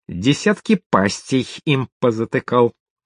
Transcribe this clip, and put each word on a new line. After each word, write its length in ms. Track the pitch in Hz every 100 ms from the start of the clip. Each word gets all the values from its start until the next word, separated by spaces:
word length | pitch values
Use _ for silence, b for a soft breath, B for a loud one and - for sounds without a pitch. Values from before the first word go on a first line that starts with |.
| -
«Десятки 760 | 85 110 147 214 208 - 214 _
пастей 580 | 101 101 - - 131 117 - -
им 240 | 135 127 _
позатыкал». 720 | 123 110 113 131 - 123 120 - _ _